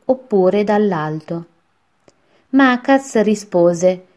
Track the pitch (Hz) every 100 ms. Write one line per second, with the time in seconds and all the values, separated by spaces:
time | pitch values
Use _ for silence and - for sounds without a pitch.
0 | - 254 - 202 185 208 208 208 208 165
1 | 156 156 - 170 170 _ _ _ _ _
2 | _ _ _ _ _ 269 269 247 262 269
3 | - 226 208 208 - 175 175 170 180 185
4 | -